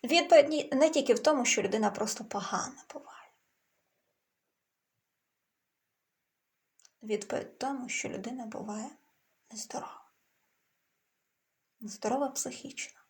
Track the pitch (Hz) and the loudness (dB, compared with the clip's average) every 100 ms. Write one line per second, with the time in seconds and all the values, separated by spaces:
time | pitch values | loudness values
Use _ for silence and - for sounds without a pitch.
0 | 240 339 339 330 285 302 - 262 311 311 | 4 2 10 10 10 2 0 4 4 4
1 | 269 220 - 294 240 - 202 214 208 202 | 2 4 4 2 2 0 0 0 0 0
2 | 214 - - 202 190 190 - - - 285 | -4 -4 -6 -8 -4 -6 -6 -12 -16 -18
3 | - - - _ _ _ _ _ _ _ | -16 -20 -20 _ _ _ _ _ _ _
4 | _ _ _ _ _ _ _ _ _ _ | _ _ _ _ _ _ _ _ _ _
5 | _ _ _ _ _ _ _ _ _ _ | _ _ _ _ _ _ _ _ _ _
6 | _ _ _ _ _ _ _ _ _ _ | _ _ _ _ _ _ _ _ _ _
7 | 214 208 - - - - 262 277 247 - | -6 -6 -4 -6 -6 -6 -6 -4 -6 -6
8 | 190 180 196 254 226 220 214 214 247 302 | -6 -6 -8 -10 -10 -10 -8 -8 -8 -14
9 | _ _ _ _ _ 214 - 254 - - | _ _ _ _ _ -16 -10 -10 -10 -16
10 | - _ _ _ _ _ _ _ _ _ | -20 _ _ _ _ _ _ _ _ _
11 | _ _ _ _ _ _ _ _ 214 - | _ _ _ _ _ _ _ _ -16 -6
12 | 220 254 277 - - - - - - - | -2 0 -2 -4 -8 -8 -12 -12 -12 -14
13 | _ | _